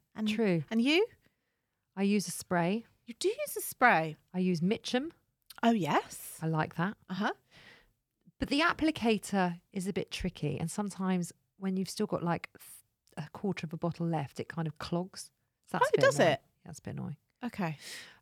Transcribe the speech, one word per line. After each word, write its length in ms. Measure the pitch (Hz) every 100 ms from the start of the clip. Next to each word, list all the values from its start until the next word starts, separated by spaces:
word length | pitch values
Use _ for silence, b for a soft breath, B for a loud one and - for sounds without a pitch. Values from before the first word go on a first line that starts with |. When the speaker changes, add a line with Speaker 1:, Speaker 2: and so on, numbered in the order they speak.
| _ -
Speaker 1:
And, 120 | 214
Speaker 2:
True. 360 | 214 214 170 -
Speaker 1:
and 100 | 226
you? 240 | 254 330 466 _ _ _ _ _ _ _ _ 190
Speaker 2:
I 80 |
use 240 | 202 208 170
a 40 |
spray. 540 | - - 175 170 220 - _ -
Speaker 1:
You 80 | -
do 80 | 359
use 260 | 494 571 427
a 60 |
spray? 560 | - - 247 175 160 156 _
Speaker 2:
I 60 | 185
use 220 | 185 170
Mitchum. 500 | 175 226 - 247 320 - _ _ - -
Speaker 1:
Oh, 80 | 233
yes. 680 | 226 156 285 - - - -
Speaker 2:
I 60 | 160
like 280 | 156 - -
that. 220 | 185 - -
Speaker 1:
Uh-huh. 220 | 185 220 - _ b b b b _ _ _ _ -
Speaker 2:
But 100 | -
the 100 | 285
applicator 1000 | 339 - 311 - 226 208 - 196 180 170 _
is 160 | 202 185
a 60 |
bit 160 | 170 -
tricky. 480 | - 180 - 147 143
And 100 | 165
sometimes 600 | - 208 185 185 185 170 - _ -
when 200 | 190 190
you've 120 | 185
still 180 | - 214
got, 160 | 175
like, 260 | 170 165 -
th-, 720 | - - - _ _ _ - 147
a 20 |
quarter 360 | - 202 175 156
of 60 |
a 40 | 170
bottle 300 | 170 - 170
left, 320 | 160 139 -
it 100 | -
kind 180 | 165 160
of 100 | -
clogs. 500 | - 175 180 - - _ _ _ _
So 100 | -
that's 80 | 554
Speaker 1:
Oh, 40 |
Speaker 2:
a 40 | 440
bit 40 |
Speaker 1:
does 140 | - 143
Speaker 2:
annoying. 140 | 175
Speaker 1:
it? 80 | 143 _ _ -
Speaker 2:
That's 140 | 160
a 20 |
bit 120 | - 139
annoying. 220 | 131 147 _ - 240
Speaker 1:
Okay. 320 | - 165 147 B B B B